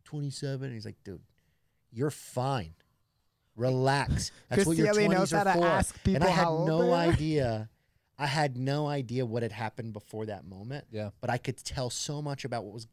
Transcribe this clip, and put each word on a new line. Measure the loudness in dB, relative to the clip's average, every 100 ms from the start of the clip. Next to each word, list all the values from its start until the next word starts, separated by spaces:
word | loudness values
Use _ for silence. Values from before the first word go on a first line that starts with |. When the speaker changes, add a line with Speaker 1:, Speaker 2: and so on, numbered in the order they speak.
| -12
Speaker 1:
"Twenty-seven." | -8 -6 -6 -6 -6
And | -8
he's | -10 -12
like, | -14
"Dude, | -14 -14 -16 _ _ _ _ _ _
you're | -4 -4
fine. | -4 -8 -4 -2 -2 -4 -12 _ _ _ _ _ _ _ -2
Relax. | 0 2 4 2 2 0 -2 -10 -2
That's | 2
Speaker 2:
Chris | 4
Speaker 1:
what | 4
your | 4
Speaker 2:
D'Elia | 6 4
Speaker 1:
twenties | 4
Speaker 2:
knows | 4
Speaker 1:
are | 2 4
Speaker 2:
how | 4
to |
Speaker 1:
for." | 4
Speaker 2:
ask | 4 0 -2 0
Speaker 1:
And | 4
I |
Speaker 2:
people | 4
Speaker 1:
had | 4
Speaker 2:
how | 4
old | 2 2
Speaker 1:
no | 4
Speaker 2:
they | 4
are. | 4 4
Speaker 1:
idea. | 2 2 2 2 -2 -6 _ _ _ _ -6
I | -2
had | 0 0 0
no | -2 0 0
idea | -2 -2 -2 -2
what | -2
had | -2
happened | -4 -6 -6 -10
before | -10 -10 -8 -6
that | -8 -10
moment. | -14 -10 -12 -10
Speaker 3:
Yeah. | -8 -8 -6
Speaker 1:
But | -2
I | -2
could | -2 -8
tell | -6 -4 -4
so | -4 -6 -6
much | -6 -6
about | -6 -6 -8
what |
was | -12 -16